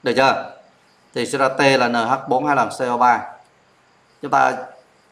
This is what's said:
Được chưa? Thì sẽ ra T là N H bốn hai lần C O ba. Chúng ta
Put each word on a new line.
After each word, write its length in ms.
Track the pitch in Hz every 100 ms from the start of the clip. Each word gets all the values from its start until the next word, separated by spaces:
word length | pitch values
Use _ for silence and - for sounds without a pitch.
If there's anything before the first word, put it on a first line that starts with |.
Được 100 | 127 117
chưa? 420 | 135 117 - - _ _ _ _ _
Thì 120 | - 120
sẽ 120 | 139
ra 120 | 135
T 100 | 135
là 280 | 143 135 120
N 60 |
H 200 | 120 113 135 -
bốn 180 | 127 147
hai 100 | 139
lần 140 | 110
C 120 | -
O 160 | 127 120
ba. 240 | 123 113 - - _ _ _ _ _ _ _ _
Chúng 100 | 143
ta 260 | 139 131 131 - - _ _ _